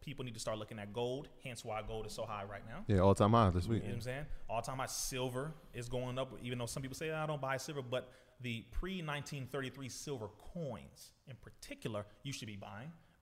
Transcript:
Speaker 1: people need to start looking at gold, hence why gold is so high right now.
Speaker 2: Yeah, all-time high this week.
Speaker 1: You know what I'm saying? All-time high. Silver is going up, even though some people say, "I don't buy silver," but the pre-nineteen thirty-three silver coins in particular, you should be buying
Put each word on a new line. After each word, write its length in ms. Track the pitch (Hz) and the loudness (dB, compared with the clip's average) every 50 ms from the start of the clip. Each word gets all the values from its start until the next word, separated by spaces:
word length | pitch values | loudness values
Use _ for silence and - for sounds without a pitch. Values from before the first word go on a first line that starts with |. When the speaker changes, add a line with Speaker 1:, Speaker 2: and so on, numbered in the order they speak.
Speaker 1:
people 220 | - 151 151 - 127 | -12 -12 -8 -8 -8
need 120 | 123 113 | -8 -6
to 40 | - | -6
start 180 | - 113 110 107 | -4 -2 -2 -2
looking 180 | 107 - 117 110 | -4 -6 -6 -8
at 140 | 101 101 104 | -8 -6 -2
gold, 340 | 120 120 123 127 135 151 - - - - | 0 0 0 0 -2 -4 -8 -14 -12 -12
hence 220 | 135 120 - - | -10 -10 -8 -6
why 160 | 117 107 110 104 | -4 -4 -4 -2
gold 200 | 107 113 110 107 | -4 -4 -4 -4
is 80 | 104 - | -6 -4
so 100 | - 113 | -6 -4
high 200 | 107 110 104 98 101 | -4 -4 -6 -6 -6
right 120 | 101 101 - | -8 -10 -10
now. 180 | 110 117 170 214 | -10 -10 -8 2
Speaker 2:
Yeah, 120 | - 107 92 | 6 8 10
all-time 300 | 90 98 98 - 107 101 113 | 10 10 10 10 10 10 10
high 160 | 117 113 95 | 10 10 10
this 180 | 85 90 87 | 8 6 4
week. 140 | 107 113 98 | 4 2 2
Speaker 1:
You 80 | - - | 2 0
know 40 | - | -4
what 20 | |
I'm 60 | 120 | -4
saying? 240 | - 127 127 139 151 151 - - - - | -4 -4 -4 -4 -4 -4 -4 -4 -4 -2
All-time 280 | 110 113 117 - 131 | -2 -2 -2 -2 -2
high. 80 | 131 127 | -2 -2
Silver 640 | 113 - - - - 135 127 127 131 120 127 139 160 156 - - - - | -2 -2 -4 -2 -2 0 0 0 0 0 -2 -2 -4 -6 -10 -14 -10 -8
is 160 | 117 120 120 | -8 -6 -2
going 280 | 127 123 127 127 123 | -2 -2 -2 0 0
up, 140 | 131 131 131 110 - | -2 -2 -2 -4 -8
even 180 | - 120 123 123 | -4 -4 -2 -2
though 60 | 120 | -2
some 140 | 113 - 147 | -2 -2 -4
people 140 | 135 131 131 | -4 -6 -4
say, 160 | - 165 156 | -4 -2 -2
"I 140 | 156 156 156 | 0 0 0
don't 160 | 156 156 143 | 0 0 0
buy 160 | 139 135 135 | 2 0 0
silver," 240 | 131 - - 156 143 | 0 0 -4 -6 -6
but 280 | 127 120 127 127 - - - - - - - _ | -4 0 -2 -2 -2 -4 -14 -20 -20 -20 -16 _
the 220 | 123 123 117 117 - - | -4 -4 -4 -4 -4 -4
pre-nineteen 760 | - - - 185 190 185 165 151 147 147 135 - 151 143 131 117 | -2 -2 -2 0 -2 -4 -4 -4 -4 -4 -4 -6 -6 -6 -6 -4
thirty-three 380 | - 143 131 131 123 139 135 120 | -4 -4 -4 -4 -6 -8 -10 -8
silver 380 | - - - 156 143 123 110 98 - - - - - | -8 -8 -6 -6 -4 -4 -6 -8 -8 -12 -16 -10 -8
coins 580 | 175 165 135 113 80 69 - - - - - - _ _ | -6 -4 -4 -6 -8 -10 -14 -18 -18 -20 -20 -20 _ _
in 80 | - 123 | -18 -18
particular, 680 | - - - - - - - 285 277 - 123 107 104 101 - - - - | -16 -16 -20 -18 -16 -12 -12 -12 -6 -6 -4 -4 -4 -6 -8 -14 -12 -10
you 100 | 143 127 | -8 -8
should 140 | - 127 | -6 -8
be 80 | - 104 | -8 -10
buying 360 | 98 104 104 104 104 123 160 170 - - - - _ | -10 -10 -10 -10 -10 -10 -12 -14 -16 -20 -20 -20 _